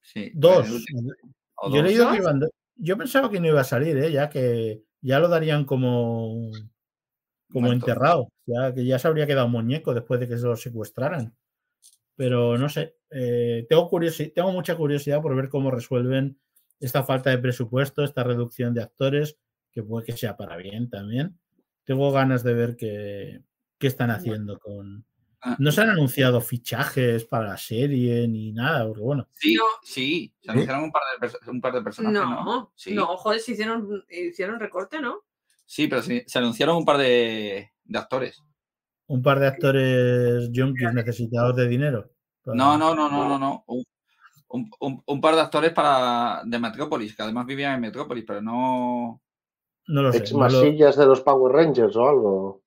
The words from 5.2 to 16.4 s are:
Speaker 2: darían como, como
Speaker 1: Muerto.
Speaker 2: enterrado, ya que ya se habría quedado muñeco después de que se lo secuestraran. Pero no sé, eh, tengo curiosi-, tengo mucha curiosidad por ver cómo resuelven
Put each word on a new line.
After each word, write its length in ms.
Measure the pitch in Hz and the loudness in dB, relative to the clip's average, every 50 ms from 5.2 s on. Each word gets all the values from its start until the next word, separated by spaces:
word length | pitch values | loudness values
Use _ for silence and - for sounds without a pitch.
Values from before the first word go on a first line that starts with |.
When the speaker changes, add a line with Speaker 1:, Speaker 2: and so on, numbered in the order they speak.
| 165 170 | 4 4
Speaker 2:
darían 360 | 170 160 160 160 151 147 143 | 4 2 2 2 0 0 0
como, 840 | 131 139 127 127 123 123 120 120 117 117 117 113 113 113 113 113 110 107 110 107 113 _ _ _ _ _ _ _ _ _ _ _ _ _ _ _ _ | 0 0 0 2 2 2 0 0 0 -2 -4 -4 -6 -6 -8 -8 -10 -12 -14 -18 -20 _ _ _ _ _ _ _ _ _ _ _ _ _ _ _ _
como 160 | - 131 120 | -2 0 2
Speaker 1:
Muerto. 60 | 123 123 | 2 2
Speaker 2:
enterrado, 540 | 123 - 127 117 110 131 156 175 151 120 - _ _ _ | 2 0 -2 0 2 2 2 2 2 0 -6 _ _ _
ya 280 | - 117 120 131 131 127 | -6 -4 -2 -2 -2 -2
que 120 | 131 123 | -2 0
ya 140 | 127 131 127 | 0 0 2
se 80 | - | 2
habría 200 | 165 160 151 151 | 0 0 0 0
quedado 200 | 143 139 135 123 | 0 2 2 2
muñeco 460 | 117 120 117 113 117 135 160 - - 127 | 2 0 0 0 -2 -2 -2 -2 -2 -4
después 260 | 117 117 - 127 120 | -4 -2 -2 -4 -4
de 80 | 127 | -2
que 100 | 120 117 | -4 -4
se 80 | 117 120 | -4 -2
lo 100 | 120 117 | -2 -2
secuestraran. 800 | 110 - 123 117 113 104 - _ - 127 147 180 160 113 113 _ _ _ _ _ _ _ _ _ _ _ - _ _ _ _ _ | -4 -6 -12 -10 -10 -10 -10 _ -6 -6 -4 -4 -6 -8 -10 _ _ _ _ _ _ _ _ _ _ _ -20 _ _ _ _ _
Pero 420 | - 131 127 123 120 120 120 120 | -4 -2 0 2 2 2 2 2
no 120 | 120 135 - | 0 0 -2
sé, 260 | - 156 - - _ _ _ _ | -2 -6 -6 -8 _ _ _ _
eh, 560 | - 131 127 120 120 120 120 120 117 117 117 - | -10 -6 -4 -2 0 0 0 -2 -2 -4 0 4
tengo 200 | 156 165 175 175 | 4 4 4 4
curiosi-, 440 | - 170 165 165 156 - 151 151 _ | 0 0 0 -2 -2 -4 -8 -4 _
tengo 180 | - 175 190 | -2 -2 0
mucha 240 | 180 180 165 - 170 | -2 -2 -4 -4 -4
curiosidad 460 | 165 156 143 147 143 143 147 143 151 | -2 -2 -2 -2 -2 -2 -2 -2 0
por 140 | 156 147 131 | 0 -2 -2
ver 140 | 131 135 135 | -2 -4 -2
cómo 220 | - 139 135 135 | -4 -2 -2 -2
resuelven 680 | 131 120 117 - 131 123 123 127 131 135 135 139 131 _ | -2 -4 -4 -2 -2 0 0 0 0 0 0 -2 -6 _